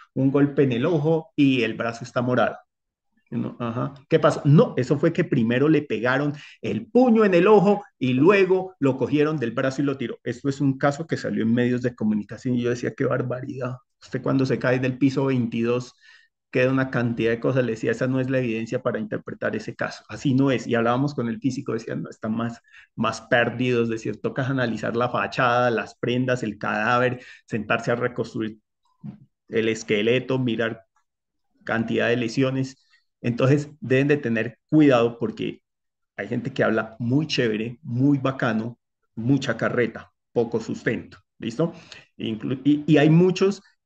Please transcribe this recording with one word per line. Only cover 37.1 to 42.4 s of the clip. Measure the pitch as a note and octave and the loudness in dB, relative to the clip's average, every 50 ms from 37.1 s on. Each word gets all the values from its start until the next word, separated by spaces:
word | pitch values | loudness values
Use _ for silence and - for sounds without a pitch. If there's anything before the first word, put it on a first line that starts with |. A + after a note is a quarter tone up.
| C3 D3 D#3+ | 0 0 0
chévere, | D3+ - - B2 A2+ G#2+ G#2+ A2 A#2+ A#2+ - | -2 -2 0 0 0 -2 -2 -6 -8 -10 -12
muy | - - A#2 A#2+ C3+ D3 C#3+ C3+ | -10 -6 -2 2 2 2 2 2
bacano, | B2 C3+ C3 - C#3+ A#2+ A2 A2 A2 A#2+ A#2+ _ _ _ _ _ _ _ _ | 0 -2 -4 -2 -2 -2 0 -2 -4 -6 -10 _ _ _ _ _ _ _ _
mucha | A2+ A2+ B2 C#3+ C3+ - B2 A2+ | -4 0 2 2 2 0 -2 -4
carreta, | - B2 G#2+ A2+ B2 A#2 G#2+ - - - - _ _ _ _ - | -2 -2 -2 0 0 -2 -2 -4 -8 -16 -20 _ _ _ _ -2
poco | A#2+ A2+ A#2 - A2 | -2 -2 0 -2 -6
sustento, | - - - - - C3+ A2+ - - - - - _ _ _ - | -6 -6 -8 -6 -4 -4 -4 -4 -6 -12 -20 -20 _ _ _ -12
¿listo? | - A2+ A2+ C#3 E3 E3+ - - - - - - - _ _ | -10 -6 -4 -2 -4 -4 -4 -8 -20 -20 -20 -20 -20 _ _
Inclu-, | - - A2+ A2 G#2+ | -10 -8 -8 -6 -6